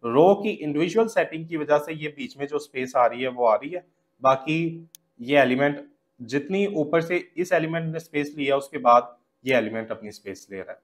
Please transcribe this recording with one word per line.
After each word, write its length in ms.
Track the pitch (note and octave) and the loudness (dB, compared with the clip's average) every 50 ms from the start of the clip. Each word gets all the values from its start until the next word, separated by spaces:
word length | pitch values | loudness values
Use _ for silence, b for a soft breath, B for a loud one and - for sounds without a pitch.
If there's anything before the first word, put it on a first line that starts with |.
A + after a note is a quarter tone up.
| - | -4
रो 300 | A#2 A#2 C3+ D#3+ F#3 G3+ | 0 4 6 6 6 6
की 160 | G3 G3+ A3 | 4 0 -6
इंडिविजुअल 560 | G3+ - D3+ D3+ C#3+ D3 E3 F3+ E3 A3 A3+ A3 | -6 -6 -6 -4 -2 -2 -2 0 2 0 0 2
setting 380 | - F#3+ D#3+ - - D#3+ D#3+ E3 | 2 -2 -2 -2 -4 -12 -10 -8
की 80 | E3+ | -6
वजह 220 | D#3 D3+ C#3+ D3 D3 | -8 0 2 2 2
से 140 | D3 - D#3+ | 2 -2 -10
ये 140 | D#3 D3 D3+ | -8 -8 -10
बीच 280 | D3 - C3 A#2 - C3+ | -10 -10 -12 -12 -10 -10
में 80 | C#3+ | -10
जो 120 | C#3+ D3+ C#3+ | -6 -6 -6
space 320 | D3 - _ C3 B2+ B2+ B2+ | -8 -6 _ -8 -8 -2 2
आ 100 | C3+ B2 | 2 2
रही 160 | A#2 A#2+ A#2+ C3 | 2 2 -2 -6
है 60 | C3 | -6
वो 180 | B2 B2 B2 | -2 2 2
आ 80 | A#2 G#2+ | 4 4
रही 160 | - C3+ D3 | 2 0 -6
है, 140 | F3 F3 E3+ _ _ _ _ _ _ _ B2 | -10 -12 -12 _ _ _ _ _ _ _ 2
बाकी 640 | C3 C3 C3+ - D#3 D#3 E3 E3 E3 E3 E3 E3 _ _ - _ _ _ _ | 2 2 2 0 -4 -2 -2 -2 -4 -6 -8 -16 _ _ -20 _ _ _ _
ये 180 | A#2+ A#2+ C#3+ C#3+ | -6 2 4 4
element 460 | C3+ B2+ B2+ B2+ C#3+ D3 C#3+ - - _ _ _ _ _ _ _ | 6 4 4 2 2 0 0 -4 -10 _ _ _ _ _ _ _
जितनी 460 | B2 A2 B2+ C#3+ C#3+ - F#3+ G3 G3+ F#3+ - | -14 -4 -4 -4 -4 -2 -2 -2 -2 -2 0
ऊपर 240 | D#3 D3 D3 D#3 E3 D#3+ | -2 -2 0 0 0 0
से 140 | E3 F3+ F3 - _ _ | 0 -4 -4 -4 _ _
इस 160 | D#3 F#3 F3+ F#3 | -8 -2 0 0
element 400 | E3 D#3+ D#3+ E3 E3 E3 D#3+ D#3+ | 0 0 0 -4 -4 -4 -6 -8
ने 80 | E3 | -8
space 340 | E3 - - D3 C#3+ D3 D3 D#3 | -12 -6 -4 -4 -4 -4 -6 -4
लिया 180 | C#3 C3+ C#3 | -2 0 0
उसके 220 | C#3 C#3 - - D3 | 0 -2 -4 -12 0
बाद 360 | B2+ B2 A#2+ B2 A#2+ - - _ _ _ _ _ _ | 4 6 6 6 6 2 -14 _ _ _ _ _ _
ये 100 | B2+ C3 | 0 2
element 340 | A#2+ A2+ G#2+ A2 A2+ A2 A2+ | 2 2 0 -4 -8 -8 -8
अपनी 200 | A#2 A2 G#2 G#2 G2+ | -10 -12 -10 -16 -18
space 340 | - _ G2+ F#2+ F#2 - _ | -16 _ -14 -14 -14 -16 _
ले 80 | G2 F#2+ | -14 -12
रहा 140 | F2+ - F2+ | -12 -12 -16
है। 60 | _ | _